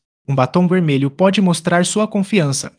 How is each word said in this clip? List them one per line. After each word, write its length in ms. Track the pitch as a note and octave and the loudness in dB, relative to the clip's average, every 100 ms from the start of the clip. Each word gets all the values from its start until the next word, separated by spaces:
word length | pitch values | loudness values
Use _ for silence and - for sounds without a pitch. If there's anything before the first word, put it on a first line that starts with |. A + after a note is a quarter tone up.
| _ _ - | _ _ -6
Um 60 | |
batom 340 | C3+ B2+ F3+ F3+ | -2 0 2 2
vermelho 420 | F#3 E3 C#3 C#3 | 2 2 0 -2
pode 320 | C#3 F#3 G3 | 0 0 2
mostrar 440 | F#3 E3 - F3 F3 | 0 0 0 0 0
sua 220 | G#3 G#3+ | -2 -2
confiança, 640 | G#3 G3 G#3 D3 C3+ - | -4 -2 0 0 -4 -8